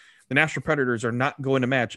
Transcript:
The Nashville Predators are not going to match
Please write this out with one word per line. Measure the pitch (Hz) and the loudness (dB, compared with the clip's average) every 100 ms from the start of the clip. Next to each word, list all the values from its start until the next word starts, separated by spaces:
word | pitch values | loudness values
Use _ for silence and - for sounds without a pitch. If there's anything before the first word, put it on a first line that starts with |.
| - - - | -20 -18 -2
The | |
Nashville | 135 156 - | 0 0 0
Predators | 143 147 127 113 117 | -2 0 0 0 -2
are | |
not | 120 139 - | 0 -2 -2
going | 135 135 | 0 2
to | 123 | 2
match | 135 113 | 0 -2